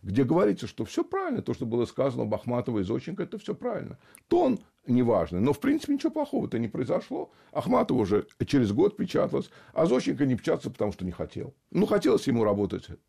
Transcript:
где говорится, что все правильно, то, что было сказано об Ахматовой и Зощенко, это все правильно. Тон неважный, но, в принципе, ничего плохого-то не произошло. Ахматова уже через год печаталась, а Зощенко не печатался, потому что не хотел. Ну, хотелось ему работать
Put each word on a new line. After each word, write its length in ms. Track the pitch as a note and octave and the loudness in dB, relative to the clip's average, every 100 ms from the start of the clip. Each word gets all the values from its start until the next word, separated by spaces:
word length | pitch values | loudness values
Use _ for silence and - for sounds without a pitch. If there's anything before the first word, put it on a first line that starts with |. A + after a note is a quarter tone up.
где 240 | - G2+ B2+ | -2 0 2
говорится, 420 | D#3+ G#3 F#3+ G#2+ | 4 4 0 -6
что 160 | - | -8
все 220 | A2 - E4+ | -6 -4 -4
правильно, 360 | F#4+ F#4 B3 | -4 -4 -4
то, 120 | - | -4
что 120 | B2 B2 | -6 -4
было 200 | A#2 A#2 | -2 -4
сказано 380 | - C3+ B2 | -2 -2 -2
об 100 | A#2 | -4
Ахматовой 480 | G#2 - B2 A#2+ A2+ | -4 -4 -4 -2 -2
и 20 | |
Зощенко, 400 | F#2 A#2 - G3 | -2 -4 -6 -8
это 140 | F3 A3 | -8 -8
все 180 | - - | -8 -6
правильно. 420 | B3 G3+ - - _ - _ | -4 -6 -8 -14 _ -20 _
Тон 320 | E4+ D#4 A3 - _ - | 2 2 0 -6 _ 0
неважный, 540 | B2 A#2+ G#2+ D#2+ F2 | 2 4 4 2 0
но, 140 | A#2 | 0
в 80 | D3 | 2
принципе, 320 | C4+ D4+ - | 0 0 0
ничего 180 | C#4 E4 | -2 0
плохого-то 480 | D#4 C#4+ C4+ - A#2 | -2 -4 -2 -2 -2
не 80 | A#2 | -4
произошло. 640 | - A#2+ - - C4 - _ _ | -4 -2 -2 -2 -8 -8 _ _
Ахматова 460 | - E3 B3 - C3+ | -6 0 2 2 2
уже 260 | G2+ G#2 - _ - | 4 2 0 _ 0
через 280 | C#3+ A2+ | 4 4
год 240 | G#2 G3 - | 4 2 2
печаталась, 520 | F3+ - - - - - - | -4 0 0 -2 -4 -12 -10
а 140 | - E3 | 0 2
Зощенко 400 | B3 - B2 C#3 | 2 0 0 0
не 100 | B2 | 0
печатался, 360 | - - - | 0 -2 -2
потому 200 | - G#2 | -4 -4
что 140 | F#2+ F2+ | -2 -6
не 60 | |
хотел. 420 | F2 D#2+ - - - _ | -6 -8 -8 -12 -14 _
Ну, 140 | - G#3 | 0 2
хотелось 420 | G#3 F3+ G#3+ - | 2 2 2 2
ему 160 | A#2+ | 2
работать 440 | G#2+ G2+ G2+ G2 - - | 2 2 0 -2 -8 -18